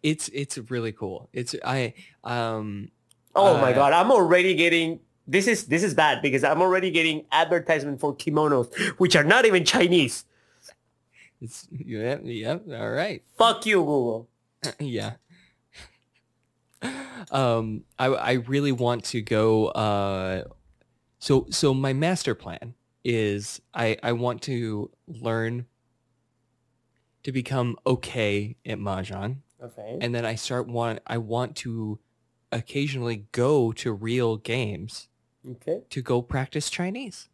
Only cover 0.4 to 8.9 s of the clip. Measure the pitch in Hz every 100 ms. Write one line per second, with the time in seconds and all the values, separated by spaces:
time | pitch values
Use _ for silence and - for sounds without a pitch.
0.4 | 139 - 110 123 113 107 98 92 - 127
1.4 | 120 - - 131 120 - - _ 117 120
2.4 | 113 110 107 101 101 _ _ _ _ 139
3.4 | 147 127 135 127 139 165 202 247 170 180
4.4 | 185 160 170 170 160 165 _ _ - 175
5.4 | 196 220 - 160 196 160 156 127 143 131
6.4 | 139 151 185 185 185 165 160 156 - 156
7.4 | 160 170 165 160 143 139 147 143 - 151
8.4 | 151 135 123 - -